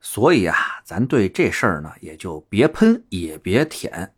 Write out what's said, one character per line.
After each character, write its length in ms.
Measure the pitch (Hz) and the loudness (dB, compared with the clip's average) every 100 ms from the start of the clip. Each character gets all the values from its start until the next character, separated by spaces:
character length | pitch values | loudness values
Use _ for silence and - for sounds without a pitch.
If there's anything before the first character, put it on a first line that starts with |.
所 320 | - - 131 | -10 0 4
以 120 | 160 87 | 4 2
啊， 100 | 76 - - | 0 -2 -8
咱 220 | - - 127 | -10 -4 0
对 220 | 143 95 | 2 0
这 220 | - 165 | 0 -2
事 160 | - 117 | 0 0
儿 140 | 80 | -2
呢， 120 | 78 - | -6 -16
也 160 | 85 78 | -20 -12
就 240 | 95 78 _ | -10 -10 _
别 180 | 101 151 | 2 2
喷， 360 | - 220 226 _ | 4 4 4 _
也 300 | 95 82 78 | -8 -8 -8
别 260 | - 104 | 0 0
舔。 500 | 156 - - - 92 | 0 -4 -10 -10 -12